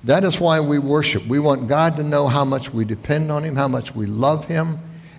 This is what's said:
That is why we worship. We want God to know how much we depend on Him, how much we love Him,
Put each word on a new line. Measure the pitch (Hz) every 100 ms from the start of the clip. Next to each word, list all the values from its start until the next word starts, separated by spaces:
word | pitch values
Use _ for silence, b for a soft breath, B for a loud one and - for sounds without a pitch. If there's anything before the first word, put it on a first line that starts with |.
That | 117 156
is | 196 -
why | 170 160
we | 147 147
worship. | 139 147 143 - 113
We | 139
want | 147 135 120
God | 143 165 156
to |
know | 151 147 143
how | 135
much | 135 135 131
we | 117
depend | 110 107 - 147 156
on | 147
Him, | 156
how | 135 139
much | 127 -
we | - 104
love | 104 135 156 156
Him, | 165 160 156 - B B